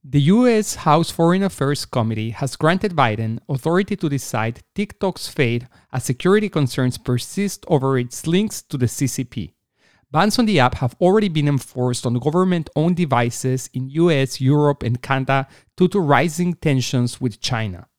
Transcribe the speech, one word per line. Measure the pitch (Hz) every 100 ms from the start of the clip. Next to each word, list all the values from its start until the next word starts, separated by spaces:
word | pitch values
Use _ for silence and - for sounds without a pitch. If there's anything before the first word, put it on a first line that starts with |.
The | 143 143
U | 143 214 247
S | 220 208
House | - 165 156 165
Foreign | - 165 185
Affairs | 196 - 139 143
Committee | - 127 113 110 113
has | 110 139
granted | - 156 185 214
Biden | 165 120 107 113 117 -
authority | 135 160 175 202 202
to | 156
decide | 139 - 117 113 117 _
TikTok's | - 208 - 190 - -
fate | - 120 120 123 _ _
as | 135
security | - 127 180 208 208
concerns | 156 135 - 127 -
persist | - 123 - - 202 - -
over | 151 135 131
its | 123 -
links | 160 180 214 -
to | _ 143
the | 123
C | -
C | 131 -
P. | 127 - 143 _ _ _ _ _ _
Bans | 151 208 226
on | 220
the | 180
app | 123
have | - 123 -
already | 180 208 208
been | 156 147
enforced | 139 - 127 123 123 123
on |
government-owned | 120 135 170 185 175 151 - 160 175
devices | 160 123 120 - 131 131 -
in | 131 131
U | 147 175
S, | 143 135 -
Europe, | 131 147 147 143
and | 117 120
Canada | - 135 131 135 135 - _ -
due | 180
to | 208
rising | 151 131 165 151 175
tensions | 170 156 131 123 131 123 -
with | 127 -
China. | - 117 107 90 -